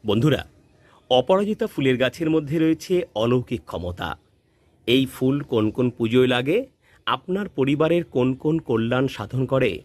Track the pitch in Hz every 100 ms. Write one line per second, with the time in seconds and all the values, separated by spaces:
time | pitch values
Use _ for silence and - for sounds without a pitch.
0 | 107 104 151 127 - _ _ _ _ _
1 | _ 127 131 190 208 214 214 - 135 123
2 | 127 - 160 160 147 165 160 160 - 180
3 | 175 - 113 127 123 117 - 87 87 87
4 | 82 - _ _ _ _ _ _ - 127
5 | 131 - 131 143 143 120 107 104 123 120
6 | 117 123 127 123 131 196 269 _ _ _
7 | - 123 - 185 196 - 131 143 156 175
8 | 165 135 127 131 151 160 - 113 113 127
9 | 135 - 101 131 127 135 123 85